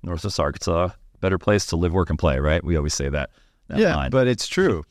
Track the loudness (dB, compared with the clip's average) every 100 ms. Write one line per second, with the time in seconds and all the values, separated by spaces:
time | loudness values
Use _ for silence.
0 | -8 -6 -4 -2 -2 -2 -2 0 0 -4
1 | -20 -4 -2 0 2 2 0 0 0 2
2 | 0 0 2 2 2 0 2 0 0 -2
3 | -2 -4 -6 -12 _ _ -6 0 2 2
4 | 0 2 2 0 -2 0 0 0 -2